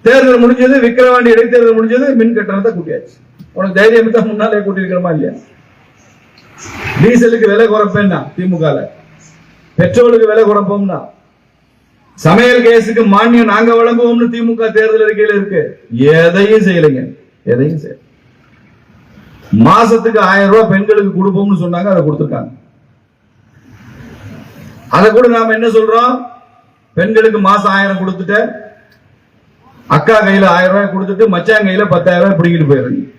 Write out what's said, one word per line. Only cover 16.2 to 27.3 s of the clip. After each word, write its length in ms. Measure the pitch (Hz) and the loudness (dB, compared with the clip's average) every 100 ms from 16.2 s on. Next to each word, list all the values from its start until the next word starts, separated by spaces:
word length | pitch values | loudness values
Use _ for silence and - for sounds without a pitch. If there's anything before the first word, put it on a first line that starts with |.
| 170 185 202 220 190 | 2 2 2 2 2
செய்யலைங்க, 340 | 170 151 127 131 - _ _ - | 0 0 -2 -8 -14 _ _ -4
எதையும் 340 | 120 147 160 | -2 -2 -4
செய்யல. 220 | - - _ _ _ _ _ _ _ _ _ _ _ - - - - 104 | -12 -20 _ _ _ _ _ _ _ _ _ _ _ -20 -20 -20 -4 2
மாசத்துக்கு 580 | 117 226 233 226 226 214 | 4 4 2 0 0 0
ஆயிரம் 320 | 185 196 196 | 0 0 2
ரூபாய் 180 | 214 220 | 2 2
பெண்களுக்கு 380 | 196 208 208 196 | 0 0 0 0
கொடுப்போம்னு 500 | 170 196 190 202 180 | -2 -2 -2 -2 -2
சொன்னாங்க, 260 | 175 175 202 | -2 -4 -2
அதை 100 | 185 | -2
கொடுத்துருக்காங்க. 480 | 151 143 151 - - - _ _ _ _ _ _ _ _ _ _ _ - - - - - - - - - - - - | -2 -4 -6 -8 -12 -18 _ _ _ _ _ _ _ _ _ _ _ -20 -20 -20 -20 -20 -20 -20 -20 -20 -20 -20 -6
அதை 180 | 165 208 | 2 2
கூட 160 | 220 247 | 4 2
நாம 260 | 226 226 | 2 0
என்ன 160 | 220 233 | -2 0
சொல்றோம்? 440 | 220 220 233 247 254 - - _ _ _ _ _ - | 0 2 0 0 -4 -10 -20 _ _ _ _ _ -6
பெண்களுக்கு 420 | 196 220 220 | 0 2 2